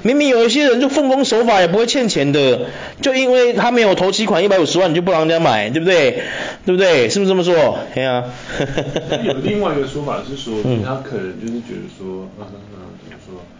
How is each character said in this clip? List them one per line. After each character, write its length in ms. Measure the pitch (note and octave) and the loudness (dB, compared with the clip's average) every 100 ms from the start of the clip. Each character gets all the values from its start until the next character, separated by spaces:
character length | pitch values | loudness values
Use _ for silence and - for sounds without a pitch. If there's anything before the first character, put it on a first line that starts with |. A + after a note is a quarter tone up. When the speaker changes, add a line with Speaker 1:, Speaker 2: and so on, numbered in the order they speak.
Speaker 1:
明 120 | G3+ C#4+ | 2 2
明 140 | D4 | 4
有 160 | B3 A#3 | 4 4
一 40 | |
些 200 | A#3+ D4 | 2 2
人 100 | A#3+ | 2
就 80 | C4+ | 2
奉 200 | C#4 C4+ | 0 2
公 180 | C4 C4+ | 2 2
守 180 | A3 | 2
法， 160 | A#3 G3+ | 2 4
也 60 | F3 | 4
不 120 | F#3+ | 2
会 80 | A#3 | 0
欠 200 | C#4 A#3+ | 0 0
钱 240 | - C#3+ | 0 2
的， 360 | D3 C3+ A#2+ - - - - | 2 4 2 -2 -10 -16 -4
就 140 | C#4 C4 | 0 2
因 160 | C4 | 2
为 220 | B3+ A#3+ | 4 4
他 180 | G3+ A3 | 2 2
没 100 | B3 | 2
有 140 | A3 F3+ | 2 2
头 160 | F#3 | 0
期 160 | G3 A3 | 0 0
款 160 | F#3 | 2
一 40 | G3+ | 4
百 120 | F#3+ | 2
五 60 | D3+ | 2
十 100 | E3+ | 2
万， 140 | F#3 | 2
你 20 | D#3+ | 2
就 60 | |
不 100 | F3+ | 0
让 100 | E3+ | 2
人 80 | D#3 | 2
家 100 | E3 | 2
买， 320 | D#3+ A2 G#2 | 2 2 0
对 80 | C#3 | 0
不 60 | E3 | 2
对？ 360 | F3+ C3+ A#2 - - - - - | 4 4 0 -6 -8 -10 -8 -2
对 80 | F3+ | 2
不 20 | |
对？ 320 | F#3+ D#3 A#2 | 4 4 2
是 80 | G3 | 2
不 80 | G3 | 0
是 40 | |
这 60 | F#3+ | 2
么 80 | |
说？ 360 | F3 E3+ C3+ F#2 - - | 2 4 2 0 -6 -4
对 100 | C3 | -2
啊。 180 | B2 B2 - - - C#3 | -2 -4 -12 -12 -6 -4
<laughs> 560 | - C#3+ D#3+ D#3+ D3+ A#2+ | -4 -4 -6 -4 -4 -2
Speaker 2:
有 80 | C3+ | -2
另 180 | F#3 G#3 | -2 -2
外 120 | F#3+ D3 | -2 -2
一 60 | |
个 60 | C3 | -4
说 160 | C#3+ | -6
法 180 | C#3+ G#2 G#2 | -6 -6 -8
是 80 | C3+ | -12
说， 160 | A#2+ G#2+ | -8 -4
Speaker 1:
嗯。 200 | A2+ A#2+ G#2 | -2 -2 -2
Speaker 2:
他 160 | C3 | -6
可 140 | C3 A2+ | -8 -8
能 240 | F#2 F#2 | -8 -10
就 60 | A2+ | -10
是 60 | A#2 | -10
觉 120 | A2+ | -10
得 160 | G2 F#2+ - | -12 -14 -14
说， 320 | F#2+ F#2 F#2+ - | -12 -12 -14 -16
嗯， 60 | G2+ | -18
嗯， 80 | G2+ G2+ | -18 -20
嗯， 40 | G2 F#2 F#2 F#2 | -20 -20 -20 -20
怎 20 | |
么 60 | F#2 F#2 | -20 -20
说？ 160 | F#2 F#2 - | -20 -20 -20